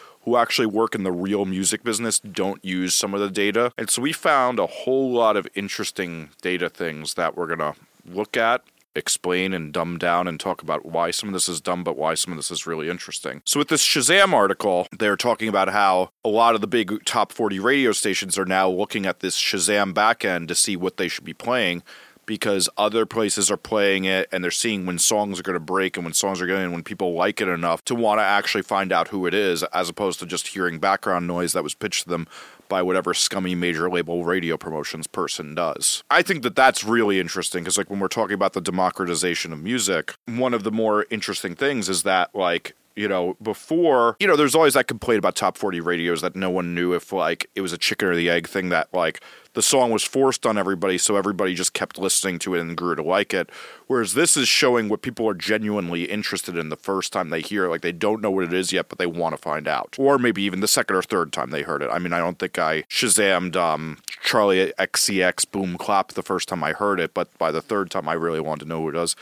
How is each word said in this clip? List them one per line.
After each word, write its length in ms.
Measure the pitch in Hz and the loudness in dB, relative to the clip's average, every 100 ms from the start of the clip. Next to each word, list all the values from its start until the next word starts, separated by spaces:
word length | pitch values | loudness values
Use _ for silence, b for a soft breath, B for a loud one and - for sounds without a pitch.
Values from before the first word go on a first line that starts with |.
| b b | b b
who 140 | - 120 | 0 2
actually 280 | 117 - 113 | 2 2 2
work 300 | 104 113 107 | 2 0 0
in 80 | |
the 80 | 95 | -2
real 340 | 87 95 101 95 | -2 0 0 0
music 380 | 95 92 107 | 0 -2 -2
business 340 | 117 107 117 - | -2 -4 -2 -2
don't 480 | 107 92 95 98 95 | -4 -4 -2 -2 -6
use 300 | 92 92 - | -4 0 0
some 180 | 101 | 0
of 60 | 98 | -2
the 100 | 101 | -2
data. 420 | 95 101 104 120 - | 0 0 2 0 -2
And 140 | 113 | -4
so 100 | - | -2
we 100 | 139 | -2
found 460 | 160 170 143 123 117 | -2 2 4 4 2
a 80 | 87 | -2
whole 460 | - - 131 135 | -4 -2 0 2
lot 260 | 120 113 104 | 4 4 2
of 100 | 87 | 0
interesting 760 | 98 98 - 98 - 90 82 73 _ | -6 -6 -6 -6 -4 -6 -8 -14 _
data 260 | 90 90 85 | -4 -2 -2
things 460 | - 85 78 78 | -2 -6 -6 -8
that 240 | - 82 - | -2 -2 -2
we're 80 | 82 | -4
gonna 300 | 82 76 - _ _ - | -2 -4 -6 _ _ -10
look 240 | 90 107 123 | -6 -4 0
at, 280 | 113 123 - _ _ - | 2 0 -4 _ _ -8
explain 580 | - - 90 90 95 | -4 -4 0 0 0
and 180 | 92 78 | -2 -4
dumb 280 | 82 85 85 | -4 -4 -2
down 280 | 87 87 90 | 0 2 0
and 120 | 78 | -4
talk 240 | 98 87 | -6 -6
about 200 | 78 76 | -4 -4
why 280 | 82 82 85 | -4 -2 -2
some 180 | - 104 | -2 -4
of 40 | |
this 140 | 92 90 | -4 -4
is 140 | 82 | -4
dumb, 220 | 90 90 | -4 -4
but 120 | 87 65 | -4 -2
why 200 | 78 80 | -2 -2
some 180 | - | -4
of 40 | 80 | -6
this 120 | - | -8
is 160 | 76 - | -8 -6
really 240 | 80 78 | -6 -6
interesting. 540 | 87 - - - 67 - | -6 -8 -10 -8 -8 -4
So 140 | 143 | -2
with 80 | 139 | 2
this 180 | 156 - | 2 2
Shazam 480 | 156 127 190 196 | 2 4 6 6
article, 540 | 139 98 98 104 90 90 95 | 6 4 2 2 2 0 0
they're 180 | 107 98 | 0 2
talking 300 | 123 110 110 | 2 0 0
about 220 | 98 95 | 2 2
how 400 | 101 98 92 90 _ | 4 4 4 2 _
a 60 | 113 | 0
lot 260 | 107 117 113 | 4 4 4
of 60 | |
the 60 | 104 | 2
big 380 | 117 95 107 - | 0 0 -2 -2
top 260 | 120 101 | 0 -2
forty 280 | - 110 95 | -2 -2 0
radio 320 | 110 139 123 | 2 2 2
stations 440 | 101 107 92 95 87 | 2 0 -2 -2 -2
are 60 | 92 | 0
now 220 | 95 95 | 2 2
looking 380 | 92 104 113 92 | 2 -2 -2 -2
at 140 | - | -2
this 180 | 92 - | -2 -2
Shazam 560 | - 98 90 104 98 | -2 0 2 2 2
backend 540 | 90 107 117 101 87 82 | 4 2 2 0 -2 -2
to 80 | 87 | 0
see 200 | - 92 | 0 0
what 220 | 92 - | -2 -2
they 100 | 87 | -4
should 180 | - 80 | -4 -10
be 80 | |
playing, 500 | 80 117 123 95 87 - b b b - | -10 -2 0 2 -2 -8 b b b -8
because 420 | 110 107 98 87 - | -4 0 0 0 0
other 300 | 107 113 110 | 0 2 0
places 460 | 117 104 - 98 | 0 0 0 0
are 60 | 101 | 0
playing 480 | - 107 101 98 95 | -2 0 2 2 2
it 220 | 95 87 | 0 0
and 120 | 92 | -2
they're 60 | 90 | -2
seeing 380 | - 117 101 90 | -2 -2 -2 -4
when 100 | 87 | 0
songs 420 | - 107 104 90 | 2 2 0 -4
are 40 | |
gonna 160 | 95 87 | -4 -4
break 360 | 78 92 95 - | -2 -2 0 -2
and 80 | |
when 100 | 85 | -4
songs 280 | 78 98 95 | -2 -2 -2
are 60 | 90 | -2
gonna, 140 | 98 | 0
and 100 | 92 | -2
when 80 | 85 | -4
people 320 | 80 101 92 | -8 -4 -4
like 260 | 82 95 - | 0 0 0
it 80 | 95 | -2
enough 380 | 87 85 82 - | 0 0 -2 -2
to 80 | |
wanna 300 | 120 113 107 | 0 2 2
actually 400 | 98 101 - 104 | 4 2 2 -2
find 280 | - 98 95 | 0 -2 2
out 180 | 90 82 | 2 0
who 180 | 98 90 | -2 -2
it 60 | 98 | 0
is, 260 | 98 85 85 | 2 0 -2
as 240 | 87 85 | -2 -4
opposed 300 | 85 101 87 | -2 -4 -4
to 60 | 87 | -6
just 220 | 90 - | -8 -8
hearing 320 | 95 90 82 | -4 -4 -2
background 480 | 95 98 - 90 87 | 0 0 0 -2 -2
noise 260 | 87 87 | -2 -2
that 100 | 92 | -2
was 120 | 76 - | -4 -6
pitched 280 | 104 - | -6 -4
to 60 | - | -4
them 180 | 85 80 B B B _ | -6 -6 B B B _
by 140 | 95 | -2
whatever 320 | 90 92 87 | 2 2 0
scummy 400 | 85 - 98 90 | 0 0 -2 -2
major 340 | 87 87 80 90 | 0 0 0 0
label 340 | 90 82 87 85 | 0 -2 -2 0
radio 320 | 92 85 80 | 0 0 -4
promotions 480 | 85 78 71 80 80 | -4 -6 -6 -8 -8
person 480 | - 82 - 76 | -6 -4 -6 -8
does. 500 | 78 85 - - - - | -4 -2 -2 -2 -2 2
I 140 | 156 | 2
think 180 | 175 160 | 2 -2
that 140 | 123 135 | -2 6
that's 280 | 131 - | 6 6
really 360 | 104 117 104 98 | 2 2 4 2
interesting, 440 | 85 95 85 90 | 0 -4 -4 -4
'cause, 140 | 87 104 | -2 -2
like, 140 | 95 | -2
when 80 | 101 | -2
we're 80 | 95 | -2
talking 260 | 117 101 | 0 0
about 200 | 101 98 | 2 0
the 60 | 95 | 0
democratization 920 | 87 90 92 - 90 82 90 82 85 | -2 0 0 0 -2 0 0 -2 -4
of 80 | 78 | -6
music, 540 | 87 127 98 85 - - - | -4 -2 0 0 -2 -10 -8
one 300 | 117 127 120 | -2 0 0
of 80 | |
the 80 | 107 | 0
more 340 | 110 110 104 - | 0 2 2 0
interesting 420 | 110 98 95 95 | -4 -4 -6 -6
things 360 | 85 139 135 92 | -2 -2 0 -2
is 120 | 90 | -2
that, 320 | 101 92 87 | 2 2 2
like, 400 | 104 90 85 - - _ - | 0 0 0 -4 -14 _ -6
you 120 | 104 | -2
know, 260 | 95 87 - | 0 -2 -4
before, 720 | 107 101 - 165 165 131 117 - | -6 -6 -2 2 4 4 4 2
you 60 | 196 | 4
know, 120 | 147 | 6
there's 180 | 147 156 | 6 6
always 180 | 156 | 6
that 140 | 135 - | 6 2
complaint 320 | 117 - 110 | -2 2 2
about 160 | 90 - | 2 2
top 220 | 95 - | -2 0
forty 220 | 101 87 | -2 -2
radios 400 | 82 87 85 82 | 0 0 2 0
that 140 | 90 92 | -2 -2
no 140 | 92 | -2
one 240 | 92 87 | 0 -2
knew 200 | 87 90 | 0 0
if, 180 | 87 - | 0 -2
like, 340 | 95 82 85 - | -2 0 -2 -6
it 80 | - | -6
was 120 | 95 | -4
a 40 | 85 | -2
chicken 300 | - 107 95 | -2 0 0
or 80 | 85 | 2
the 140 | 85 | 2
egg 160 | 85 82 | 2 0
thing, 220 | 98 92 | -4 0
that, 180 | 85 - | 0 0
like, 260 | 92 82 - b b b | 0 0 -2 b b b
the 100 | - | -2
song 300 | - - 120 | 2 4 4
was 120 | 107 | 2
forced 420 | - 135 135 - 123 | 0 2 2 4 0
on 120 | 107 | 2
everybody, 400 | 92 92 95 92 | 0 0 0 2
so 180 | - 101 | 2 2
everybody 360 | 98 95 95 90 | 2 0 0 0
just 180 | 92 | -2
kept 240 | - 95 - | -2 -6 -4
listening 420 | 95 - 95 87 | -2 0 0 -4
to 160 | 98 90 | -2 -2
it 60 | |
and 140 | 82 85 | -2 -4
grew 180 | 87 78 | -2 -2
to 60 | |
like 320 | 78 95 101 | 0 0 2
it. 160 | 92 82 B B B - | -2 -2 B B B -2
Whereas 260 | 131 104 | 0 2
this 220 | 107 165 - | 2 2 4
is 140 | 123 | 2
showing 400 | - 135 120 107 | 4 4 4 2
what 120 | 104 | -2
people 260 | 131 120 110 | -4 -2 -2
are 40 | |
genuinely 720 | 90 90 107 107 104 85 87 85 | -2 0 0 0 -2 -2 -4 -4
interested 520 | 104 - 98 - 85 | -4 -4 -6 -4 -4
in 100 | 78 | -6
the 80 | 76 | -6
first 380 | - 98 - | -4 -2 -2
time 160 | 98 82 | -4 -2
they 100 | 82 | -4
hear 240 | 78 104 90 | -4 -2 -2
it. 40 | |
Like, 120 | 82 | -2
they 120 | 85 | -4
don't 280 | 87 104 110 | -2 -2 0
know 100 | 104 | 0
what 120 | 95 87 | 0 0
it 80 | |
is 200 | 90 90 | 0 0
yet, 140 | 92 - | -2 -2
but 80 | - | -2
they 80 | 87 | -4
wanna 320 | 82 82 73 | -2 -2 -4
find 280 | 80 78 76 | -4 -4 -2
out. 280 | 73 - - | -2 -4 0
Or 200 | 135 139 | 4 4
maybe 260 | 123 98 | 4 2
even 160 | 98 92 | -2 0
the 80 | 104 | 0
second 280 | - 117 95 | 0 2 0
or 40 | |
third 300 | - 98 82 | 2 0 0
time 200 | - 64 | -2 -4
they 100 | 71 | -4
heard 200 | 76 73 | -4 -4
it. 80 | 69 | -2
I 100 | 85 | -2
mean, 120 | 87 | -2
I 80 | 85 | 0
don't 180 | 85 90 | 0 -2
think 200 | 92 - | -4 -2
I 240 | 80 80 - | 0 0 -2
Shazammed, 640 | - 120 107 98 90 90 90 | -2 2 4 4 4 2 0
um, 420 | 85 78 80 76 - - | 2 0 -4 -10 -14 -8
Charlie 500 | - 120 101 92 92 - | 0 4 6 6 2 0
X 240 | 95 - | -2 0
C 180 | - 95 | 0 2
X 220 | 90 - - | 2 0 -4
Boom 320 | 101 92 92 | -2 -4 -4
Clap 360 | - 98 - | 0 0 0
the 100 | - | -4
first 240 | - 92 - | -4 -4 -2
time 140 | 90 | -2
I 80 | 73 | -2
heard 260 | 78 101 95 | 0 0 0
it, 140 | 82 | 0
but 240 | - 85 _ | -2 -6 _
by 140 | 80 | 0
the 100 | 78 | 0
third 300 | - 104 92 | -2 -4 -2
time 160 | 95 78 | -4 -2
I 40 | |
really 280 | 82 82 80 | -2 0 -2
wanted 240 | 78 78 78 | -4 -6 -6
to 40 | |
know 120 | 80 | -4
who 80 | 80 | -4
it 60 | 80 | -2
was, 200 | 85 - | -2 -4